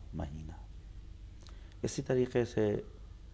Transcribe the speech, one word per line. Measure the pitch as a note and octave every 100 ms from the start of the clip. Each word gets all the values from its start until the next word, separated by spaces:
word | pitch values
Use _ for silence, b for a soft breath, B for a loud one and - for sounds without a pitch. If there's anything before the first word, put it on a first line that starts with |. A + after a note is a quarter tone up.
| -
مہینہ۔ | E2 D2+ D#2 D#2 E2+ - - - - - - - B B B B B
اسی | - -
طریقے | A#2+ C3 B2 B2
سے | A#2 A2+ G#2+ G#2 - - b b b